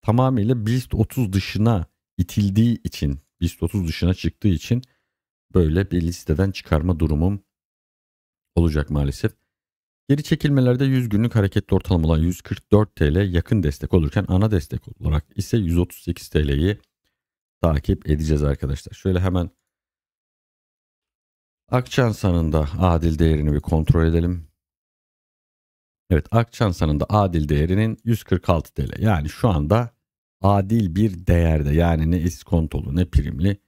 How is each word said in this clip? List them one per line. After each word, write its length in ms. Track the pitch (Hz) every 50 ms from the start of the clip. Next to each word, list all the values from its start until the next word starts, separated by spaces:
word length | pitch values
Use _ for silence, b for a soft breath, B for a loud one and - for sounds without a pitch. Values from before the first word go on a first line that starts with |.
Tamamıyla 640 | - - 110 120 131 131 131 120 101 113 131 120 104
bist 280 | 107 120 127 120 - -
otuz 380 | 98 110 - - 131 127 98
dışına 540 | 92 101 - - - 98 107 117 117 92 80 - _ _ _ _ _ -
itildiği 640 | 90 - - - 104 101 95 107 113 120 117 -
için, 380 | _ - - - - 73 67 69 _ _ _ _
bist 220 | 90 82 - _
otuz 260 | 85 87 - 101 90 82
dışına 260 | 78 - - 85 92
çıktığı 340 | - - 82 - _ - 104
için 340 | 90 76 - - 120 123 123 b b b b b b b _ _ _ _ _ _ _
böyle 360 | 92 85 78 78 90 98 95
bir 120 | 87 87
listeden 480 | 82 85 87 - - - 78 73 98 98
çıkarma 480 | 95 - - - 82 78 78 87 87 80
durumum 460 | 82 76 76 73 82 95 101 101 _ _ _ _ _ _ _ _ _ _ _ _ _ _ _ _ _ _ _ _ _ _ _
olacak 360 | 87 85 82 73 76 73 -
maalesef. 420 | 73 73 71 69 69 - - 110 - _ _ _ _ _ _ _ _ _ _ _ _ _ _ -
Geri 140 | 139 147
çekilmelerde 600 | 151 - 160 147 - 151 143 135 127 123 123 127 139
yüz 240 | 135 131 127 123 113
günlük 260 | 101 101 117 120 -
hareketli 400 | 117 98 98 - 107 - - 98
ortalama 340 | 92 - - 95 85 78 80
olan 100 | 82 78
yüz 220 | 80 87 90 -
kırk 320 | - - - - _ _
dört 240 | - 104 107 - _
T 180 | - 80 73 76
L 200 | 92 104 95 87
yakın 280 | 85 - - 117 107
destek 320 | 85 76 71 - - - -
olurken 300 | 90 78 71 - - - -
ana 220 | 92 92 104 110
destek 500 | 107 90 - - - - _ - - _
olarak 260 | - 76 78 76 - _ _
ise 200 | - 101 - -
yüz 220 | 117 101 82 85 85
otuz 200 | 90 - - -
sekiz 300 | - - 85 - - -
T 200 | - 78 76 71
L'yi 300 | 69 69 78 95 107 - _ _ _ _ _ _ _ _ _ _ _ _ _ _ _ _
takip 500 | - 85 78 73 - - 95 - - -
edeceğiz 320 | 78 73 78 78 78 73
arkadaşlar. 500 | 73 71 71 - - 67 71 73 - -
Şöyle 280 | - - - 95 92 90
hemen 300 | 92 95 87 90 87 80 _ _ _ _ _ _ _ _ _ _ _ _ _ _ _ _ _ _ _ _ _ _ _ _ _ _ _ _ _ _ _ _ _ _ _ _ _ _ _ _ _ _ _ _
Akçansa'nın 840 | 107 127 123 - - - 127 117 104 - - 95 87 85 82 78
da 160 | 76 78 76 73 - 76
adil 400 | 92 90 85 80 80 85 80 76
değerini 340 | 85 80 78 76 73 76
bir 80 | 73 73
kontrol 460 | - - 82 80 78 - - 85 82
edelim. 420 | 82 80 82 85 87 90 85 80 _ _ _ _ _ _ _ _ _ _ _ _ _ _ _ _ _ _ _ _ _ _ _ _ _ _ _ _ _ _ _ _ _
Evet, 160 | 87 76 - -
Akçansa'nın 720 | - 113 117 - - - 117 101 85 - 87 80 76 73
da 60 | 71 -
adil 400 | - 107 101 95 85 82 76 71
değerinin 500 | 76 71 76 85 92 101 110 110 117 - _
yüz 180 | 113 113 104
kırk 260 | - - 92 87 - -
altı 260 | 90 80 - - _
T 140 | - 69 -
L. 140 | - -
Yani 260 | - 110 104 80 73 76
şu 200 | - - - 120
anda 420 | 95 76 73 76 101 113 120 117 _ _ _ _ _ _ _ _ _ _
adil 540 | - 98 101 101 95 95 113 117 107 90 78
bir 320 | 95 110 110 92 87 90
değerde, 480 | - 87 85 82 82 80 78 73 71 73
yani 360 | 80 85 85 82 80 78 80
ne 100 | 87 90
iskontolu 760 | 78 90 - - - - 98 85 80 78 - 69 78 - 69
ne 80 | 87 90
primli 520 | - - 73 71 69 64 64 82 101 101 - _